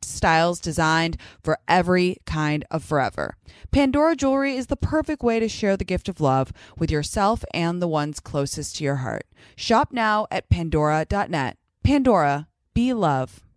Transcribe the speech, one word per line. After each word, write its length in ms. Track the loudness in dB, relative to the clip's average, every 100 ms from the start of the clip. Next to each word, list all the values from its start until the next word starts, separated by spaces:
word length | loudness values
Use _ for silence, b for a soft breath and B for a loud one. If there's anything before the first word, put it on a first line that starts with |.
styles 600 | -10 -2 2 4 2 0
designed 560 | -4 0 2 2 0 -6 B B
for 160 | -4 -2 2
every 500 | 2 4 2 2 -2 -6
kind 380 | -2 -2 -2 -4
of 140 | -6 -2
forever. 500 | 0 0 -4 -8 -10 B B B
Pandora 440 | 2 2 4 2 2
jewelry 400 | 0 0 0 -4
is 120 | -4
the 100 | -4
perfect 460 | -2 -2 -2 -2
way 180 | 0 0
to 80 | -2
share 260 | -2 0 0
the 80 |
gift 240 | -2 -4 -6
of 140 | 0
love 320 | 2 2 -2 B B -4
with 120 | -2
yourself 540 | -2 -2 0 0 0 -4
and 280 | -4 -2 -2
the 60 | -2
ones 340 | 0 -2 -6
closest 560 | -6 -4 -4 -6 -10 -6
to 60 | -4
your 120 | -2
heart. 280 | -4 -8 -10 b b -6
Shop 320 | 2 2 2
now 340 | 0 0 0 -2
at 180 | -4 0
pandora 560 | 0 0 2 2 0 0
dot 220 | -2 -2
net. 280 | -2 -4 -8 _ _
Pandora, 640 | 2 4 4 4 4 0 -6 _ _
be 200 | -2 0
love. 480 | 2 2 0 -2 -10 -20